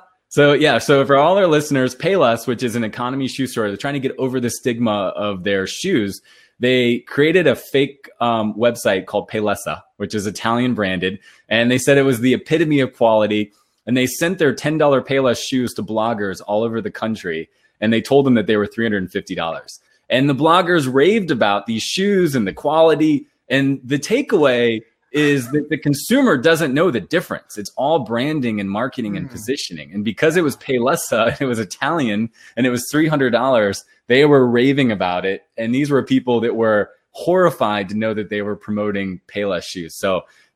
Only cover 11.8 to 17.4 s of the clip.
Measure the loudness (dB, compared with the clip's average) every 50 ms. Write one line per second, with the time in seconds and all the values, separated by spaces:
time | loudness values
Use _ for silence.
11.8 | 2 4 4 4 4 4 2 2 2 2 2 0 0 0 0 0 2 2 2 2
12.8 | 0 0 0 0 2 4 4 4 2 2 2 0 -2 -4 _ _ _ _ _ _
13.8 | _ -2 0 0 0 0 -2 -2 -2 -2 0 2 2 2 2 0 -2 -2 0 2
14.8 | 2 2 2 2 0 0 -2 0 2 0 0 -2 -4 -4 -2 -2 -2 -2 -4 -6
15.8 | -8 -4 -2 -2 -2 -2 -2 -4 -4 -6 -6 -8 -6 -4 -2 -2 0 -2 -4 -4
16.8 | -6 -8 -8 -6 -6 -6 -6 -6 -6 -6 -6 -6